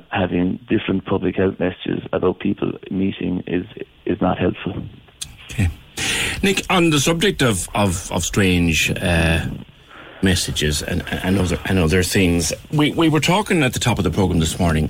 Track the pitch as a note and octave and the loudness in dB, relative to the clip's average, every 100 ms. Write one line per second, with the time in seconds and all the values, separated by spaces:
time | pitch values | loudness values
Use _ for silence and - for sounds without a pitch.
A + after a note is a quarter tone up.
0 | - G2+ F2+ F2 F2+ - - - - G2 | -2 -2 0 0 0 -2 -2 -2 0 -2
1 | - F#2+ F2+ F2+ F#2+ - F2+ F2+ - - | 0 -2 0 0 0 0 -2 -4 -4 -6
2 | - - F2+ F2 G2+ - - - - F#2+ | -4 -2 0 0 -2 -2 -4 -6 -6 -2
3 | G2 G2 F2+ F2+ F2 F#2 G#2 - - _ | -2 -2 -4 -4 -2 -4 -4 -10 -16 _
4 | - F2+ F#2 F2 F2+ - - G2 - - | -4 0 0 2 0 -2 -6 -6 -8 -14
5 | - - - - - - F#2 - - - | -20 -16 -16 -16 -10 -2 -2 -2 -12 -8
6 | - - - - - - - F#3 E3+ D3+ | -4 -2 -4 -2 -2 -2 0 2 4 4
7 | - E3+ G3+ - C3 G2 - A#2 G#2 F2 | 2 2 0 2 2 0 -2 0 0 0
8 | - G2+ - - F#2+ F2+ E2+ D#2+ - - | -4 -4 -2 2 2 4 2 2 0 0
9 | F#2+ E2 E2 E2 - - - - - - | 0 2 2 2 -2 -8 -14 -20 -20 -20
10 | - - F#2+ F2 - C#2 D2+ D2+ - D#2+ | -20 -2 0 2 0 -2 -2 -2 -2 -4
11 | - - F2+ F#2+ F2+ D2+ - F#2+ D#2+ F#2 | -4 -4 0 0 0 -2 0 2 2 2
12 | F2 G#2 F2+ E2+ E2+ - - D3+ D3 - | 2 2 2 2 0 -4 -4 0 2 4
13 | E3 D3+ D3 F#3 G#3+ F#3 C3 - - G2+ | 4 4 2 2 2 2 2 0 0 0
14 | F#2 D#2+ F#2 E2 D#2+ - F2+ D#2+ D#2 | 0 2 2 2 0 0 2 2 0